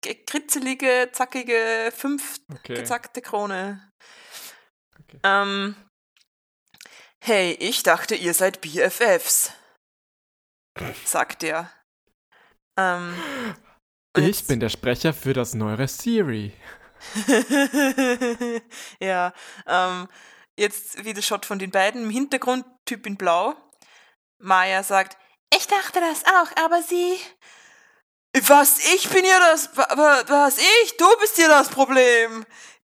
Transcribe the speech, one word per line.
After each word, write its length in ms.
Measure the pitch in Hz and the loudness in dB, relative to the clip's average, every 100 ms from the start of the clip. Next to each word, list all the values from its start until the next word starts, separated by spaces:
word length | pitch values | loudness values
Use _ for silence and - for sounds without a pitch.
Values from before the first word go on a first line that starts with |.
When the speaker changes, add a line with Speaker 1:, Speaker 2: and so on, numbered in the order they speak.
Speaker 1:
ge-, 220 | - - - | -12 -14 -8
kritzelige, 840 | 302 294 294 254 254 262 247 247 | -8 -4 -6 -4 -4 0 0 -2
zackige, 800 | - 254 254 240 233 226 226 226 233 | -4 -6 -6 -2 -2 0 -2 -4 -6
fünf 440 | 277 285 - - _ | -6 -6 -8 -14 _
Speaker 2:
Okay. 220 | 143 - 120 | -20 -12 -10
Speaker 1:
gezackte 460 | 117 - - - | -6 -8 -8 -16
Krone. 680 | 247 208 208 190 196 202 _ _ _ - - - - - _ _ _ _ | -8 -6 -6 -6 -8 -12 _ _ _ -20 -20 -20 -20 -20 _ _ _ _
Speaker 2:
Okay. 200 | _ 135 | _ -4
Speaker 1:
Ähm, 520 | 196 196 202 196 202 208 _ _ _ _ _ _ _ _ _ _ - - - _ | 0 0 0 -4 -8 -10 _ _ _ _ _ _ _ _ _ _ -20 -20 -20 _
„Hey, 300 | - 208 180 160 | -2 0 0 -2
ich 240 | 175 254 | -4 -2
dachte, 320 | - 170 - 220 | 0 0 -2 -4
ihr 180 | 180 | -2
seid 280 | 170 185 190 | 0 -2 -2
B 180 | 160 156 | -12 -2
F 200 | 190 - | -2 0
Fs“, 500 | 233 175 - - - - _ _ _ _ _ _ _ _ _ _ _ - 127 - - | 0 0 0 -2 -2 -8 _ _ _ _ _ _ _ _ _ _ _ -14 -14 -10 -6
sagt 380 | 165 131 - | -4 -4 -6
er. 280 | 160 156 175 _ _ _ _ _ _ _ _ _ _ - | -8 -8 -10 _ _ _ _ _ _ _ _ _ _ -4
Ähm, 360 | 190 175 175 175 320 277 233 185 _ _ _ _ _ - | -2 -4 -8 -12 -12 -10 -10 -12 _ _ _ _ _ 0
und 80 | |
Speaker 2:
„Ich 140 | 151 202 | 0 0
Speaker 1:
jetzt 100 | - | -4
Speaker 2:
bin 120 | 127 | -2
der 100 | 113 | -2
Sprecher 440 | - 127 123 165 | -4 -4 0 -2
für 200 | 151 135 | -2 -4
das 200 | 131 117 | -2 -4
neuere 340 | 113 107 110 135 | -4 -4 -4 -6
Siri.“ 680 | - 233 226 170 110 101 - - - - _ - 214 214 | -6 -2 0 0 -4 -8 -12 -20 -20 -20 _ -14 -8 0
Speaker 1:
<laughs> 1300 | 254 - 277 277 269 277 262 262 247 247 233 240 226 _ - - - | 0 2 0 0 0 -2 0 -2 0 -4 -4 -6 -8 _ -20 -20 -10
Ja, 340 | 190 180 180 - - - - | -4 -2 -4 -6 -20 -20 -2
ähm, 420 | 180 185 180 180 - - _ _ - | 0 0 -4 -12 -18 -20 _ _ -4
jetzt 460 | 208 - - - | -4 -4 -14 -14
wieder 180 | 220 208 | -12 -6
Shot 240 | 208 202 - | -6 -6 -6
von 140 | 196 | -8
den 120 | 190 | -4
beiden. 320 | 190 190 247 | 0 0 -2
Im 60 | 220 | -6
Hintergrund 560 | 226 277 262 247 254 247 _ - | -6 -4 -4 -2 -4 -6 _ -12
Typ 200 | 233 214 | -12 -10
in 120 | 202 | -6
Blau. 380 | 185 170 208 302 _ _ _ _ _ _ _ _ | 0 0 0 -6 _ _ _ _ _ _ _ _
Maya 440 | 190 185 185 190 | 0 2 2 -2
sagt: 340 | 196 196 190 - _ _ _ - | 0 0 0 -8 _ _ _ -2
„Ich 120 | - | 0
dachte 320 | 403 381 370 | -2 0 -2
das 240 | 339 311 - | -2 0 2
auch, 300 | 370 330 - | 4 2 0
aber 180 | 320 339 | 0 0
sie“ 340 | 339 349 349 370 - _ - - - _ _ _ _ _ _ | 0 -2 -2 -2 -8 _ -20 -20 -20 _ _ _ _ _ _
„Was, 460 | 269 277 285 285 - 208 370 | 0 6 6 6 2 2 0
ich 140 | - | 2
bin 160 | 370 370 | 2 4
hier 140 | 381 | 6
das, 360 | 349 320 - - | 6 4 -2 -2
wa-, 220 | 262 - | -2 4
wa-, 260 | 302 277 220 | 4 4 4
was, 300 | 285 285 262 | 4 4 4
ich? 400 | 311 453 427 - | 4 6 4 4
Du 80 | 349 453 | 6 6
bist 160 | 415 - | 4 4
hier 140 | 330 | 6
das 200 | 294 269 | 6 6
Problem.“ 760 | - 269 262 254 233 226 226 220 - - - | 2 2 6 6 4 2 -4 -14 -20 -20 -20